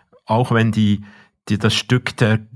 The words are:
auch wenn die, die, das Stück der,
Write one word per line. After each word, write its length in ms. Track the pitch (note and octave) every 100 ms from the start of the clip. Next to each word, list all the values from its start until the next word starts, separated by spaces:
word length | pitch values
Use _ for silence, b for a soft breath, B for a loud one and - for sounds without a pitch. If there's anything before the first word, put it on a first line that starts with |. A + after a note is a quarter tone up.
| B _ -
auch 260 | A2 B2
wenn 200 | A2+ A2+
die, 320 | G#2+ G#2 G2+ B B B _ -
die, 80 | G#2
das 160 | G#2+ -
Stück 400 | - B2+ - -
der, 220 | A2+ A2 A2